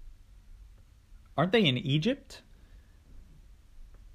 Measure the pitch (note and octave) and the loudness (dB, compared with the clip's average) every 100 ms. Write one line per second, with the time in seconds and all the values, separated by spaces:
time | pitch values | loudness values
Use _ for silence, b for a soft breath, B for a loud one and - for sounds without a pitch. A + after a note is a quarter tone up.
0 | - - - - - - - - - - | -14 -20 -20 -20 -20 -20 -20 -20 -20 -20
1 | - - - - F3+ A#3 D#3+ B2 C#3 D3+ | -20 -20 -8 -2 2 4 4 2 0 2
2 | G#3 C#4 - - - b b b b b | 2 -2 -6 -20 -20 b b b b b
3 | - - - - - - - - - - | -20 -20 -20 -20 -20 -20 -20 -20 -20 -20
4 | - | -20